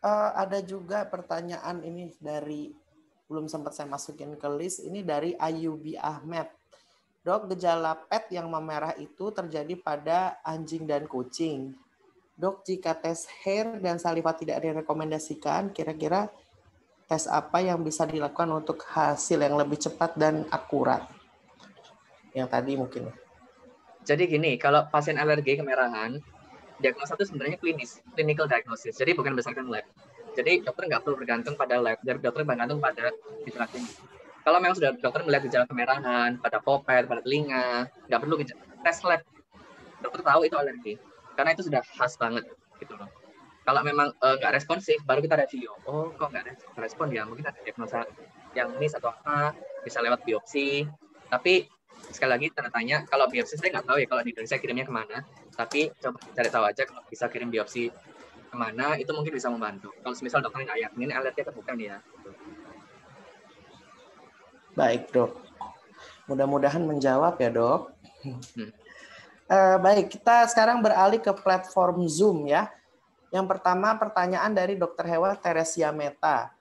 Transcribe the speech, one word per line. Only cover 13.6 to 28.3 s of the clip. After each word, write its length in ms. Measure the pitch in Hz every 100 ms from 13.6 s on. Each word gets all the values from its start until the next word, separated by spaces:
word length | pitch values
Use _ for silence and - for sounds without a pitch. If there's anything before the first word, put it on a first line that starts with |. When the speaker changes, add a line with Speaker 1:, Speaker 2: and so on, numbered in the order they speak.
| 220 226
Speaker 1:
dan 160 | 185 170
saliva 380 | 175 165 165 160
tidak 240 | 160 151
direkomendasikan, 1120 | 160 156 156 156 156 156 151 147 151 151 196
kira-kira 560 | 190 156 156 151 180 208 - _ _ _ _ _ _ _
tes 160 | 156 -
apa 320 | 156 - 175
yang 160 | 185 175
bisa 240 | 156 156
dilakukan 460 | 160 160 147 - 170
untuk 340 | 156 156 156
hasil 560 | - - 151 147 - 165
yang 160 | 143 147
lebih 240 | 143 147
cepat 320 | - - 170 165
dan 240 | 156 156 156
akurat?" 560 | 160 - 143 131 120 - - - _ _ _ - - - - _ _ - -
Yang 120 | 127
tadi 200 | 123 131 139
mungkin. 280 | 123 - 120 - - - - _ - - _ -
Speaker 2:
Jadi 240 | - 147 175
gini, 320 | 151 160 123
kalau 240 | 147 147 147
pasien 240 | 151 147 147
alergi 400 | 151 151 135 139
kemerahan, 640 | 143 131 127 113 110 139 - - - - - -
diagnosa 400 | 135 123 143 180
itu 80 | 196
sebenarnya 240 | 151 139 147
klinis, 480 | 170 156 - - -
clinical 320 | - 151